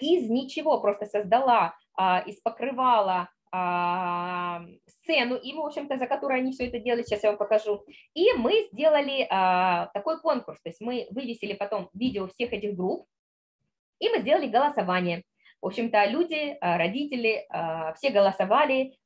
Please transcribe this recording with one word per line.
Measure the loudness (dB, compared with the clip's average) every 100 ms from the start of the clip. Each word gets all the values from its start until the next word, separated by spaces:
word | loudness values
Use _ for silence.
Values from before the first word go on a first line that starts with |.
из | 2 2 2
ничего | -2 -2 -4 0 2
просто | 0 -2
создала, | -4 -4 2 2 4 4 2 -4 _
а, | -2 2 2 -2
из | -6
покрывала, | -6 -4 -4 0 4 4 4 0 -4 _ _
а, | -4 -2 0 0 0 -2 -2 -4 -4 -6 -8 -12 -20 _
сцену, | -12 -2 0 0
и, | -2 -6
в | -8
общем-то, | -8 -6 -6 -4
за | -2
которой | -2 -2 -2
они | -2
все | -4 -6
это | -6
делали, | -2 -2
сейчас | -2 0
я | 0
вам | 0
покажу. | 0 0 0 -4 -8 -20 _
И | 2 4
мы | 4 2 2 0
сделали, | 0 4 4 2 -2 0
а, | 2 4 4 4 2 -2
такой | -4 -4 -2
конкурс, | 0 -2 -4 -12
то | -14
есть | -10
мы | -6 -6 -6
вывесили | -8 -8 -6 -8
потом | -6 -4 -6 -6
видео | -4 -2 -2 -6
всех | -6 -6
этих | -4 -6 -4
групп, | -4 -4 -8 _ _ _ _ _ _ _ _ -4
и | 0
мы | 0
сделали | 2 2 2
голосование. | 2 2 2 0 0 0 -2 -8 _ _ _
В | -6
общем-то, | -4 0 2 2
люди, | 2 0 -2 -4 -4
а, | 0 0
родители, | 0 -2 -4 -2 0 0 -4
а, | -6 -4 -4 -6
все | -4 0
голосовали, | 4 4 4 2 4 4 2 -2 -6